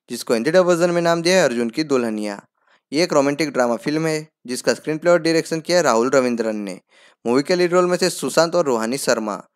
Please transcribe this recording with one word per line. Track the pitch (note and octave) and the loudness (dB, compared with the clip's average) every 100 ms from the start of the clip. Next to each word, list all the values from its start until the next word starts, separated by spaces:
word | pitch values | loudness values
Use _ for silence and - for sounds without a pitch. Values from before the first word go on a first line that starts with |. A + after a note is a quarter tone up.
| _ | _
जिसको | A#2+ - | -12 -4
हिंदी | A#2 B2 | -2 2
डब | F3 F3 | 2 4
वर्जन | F3 F3 | 2 2
में | F3 | 0
नाम | E3+ E3+ | 0 0
दिया | E3 F#3 | 2 2
है | |
अर्जुन | D3+ A#2+ A#2 | 2 0 -4
की | A2+ | -4
दुल्हनिया। | D#3 C3+ A#2 G#2+ G#2 G2+ - _ _ _ _ | -2 0 0 -4 -6 -10 -14 _ _ _ _
ये | C#3 | -2
एक | F3 | 0
रोमांटिक | D#3+ C#3 C#3+ D#3 | 2 2 0 -2
ड्रामा | B2 B2 A#2 | 0 0 0
फिल्म | - D3+ D#3+ | -4 -2 -2
है | D#3 D#3+ _ - | -4 -8 _ -10
जिसका | B2 - | -4 -2
स्क्रीन | A#2 - D#3 | -2 -4 -2
प्ले | E3 | 2
और | F3 | 2
डायरेक्शन | D#3+ E3 - D#3+ | 2 0 -2 -6
किया | D3+ F3 | 0 0
है | |
राहुल | D3+ A2+ B2 | 2 2 4
रविंद्रन | C3+ B2+ A#2+ A2 G#2+ | 2 2 0 -4 -4
ने। | G2+ F2+ _ _ _ _ | -8 -12 _ _ _ _
मूवी | A2+ B2 | -2 0
के | C#3+ F3+ | 0 0
लीड | F3 | 2
रोल | F3 F3+ | 2 2
में | F3+ | 0
थे | F#3 | -2
सुशांत | - C3+ C#3+ E3 | -2 -2 0 2
और | F3 D3+ | 2 0
रूहानी | A#2 A2 C3+ | 0 -2 -2
शर्मा। | - A#2 G#2+ G2 - | 0 0 -2 -6 -10